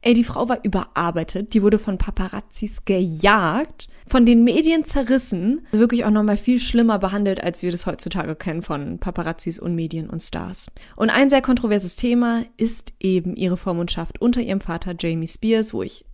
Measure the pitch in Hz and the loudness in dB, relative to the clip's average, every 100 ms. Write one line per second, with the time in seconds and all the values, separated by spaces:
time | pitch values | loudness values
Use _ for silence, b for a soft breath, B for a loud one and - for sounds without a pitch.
0 | 240 233 233 - 240 254 208 185 - - | 4 4 2 -2 -2 -2 -2 -2 -4 -4
1 | 170 170 165 185 208 220 202 208 214 190 | -2 -4 -6 -6 0 2 4 4 0 -2
2 | - - 190 202 - - 208 - - 190 | -2 -2 -4 -6 -8 -6 -4 -6 0 0
3 | 180 156 196 214 170 190 320 - - b | 2 2 4 4 2 0 -4 -8 -18 b
4 | - 262 233 233 233 294 320 330 311 285 | 0 4 6 8 6 4 2 2 2 0
5 | 240 262 - 185 190 294 - 214 233 240 | 2 4 4 2 0 -2 0 2 4 2
6 | 220 214 208 208 226 247 - 233 226 208 | 2 2 2 0 2 0 2 2 4 2
7 | 190 202 202 190 - 175 180 175 - 175 | 0 0 0 0 -2 -2 -2 -4 -6 -4
8 | - 180 156 156 - 160 - 147 143 175 | -4 -4 -6 -6 -6 -6 -6 -6 -6 -6
9 | - 175 165 165 - 170 - 170 160 165 | -6 -4 -6 -6 -6 -6 -4 -4 -4 -6
10 | 156 165 - - 175 185 - b b b | -8 -6 -4 -6 -8 -8 -10 b b b
11 | 220 - 277 269 262 240 226 208 190 - | 0 4 4 4 4 0 2 0 0 0
12 | 240 240 240 233 233 _ 226 - - - | 0 0 0 -2 -6 _ -2 -2 -6 -6
13 | 190 185 180 - 185 180 - 170 175 - | 0 0 -2 -4 -2 -2 -2 -4 -4 -6
14 | 165 - 247 240 233 196 - 170 190 170 | -8 -2 0 0 -2 -4 -4 -6 -6 -4
15 | 170 165 165 - 220 220 220 101 95 - | -4 -4 -4 -4 0 2 0 -4 -8 -10
16 | - | -20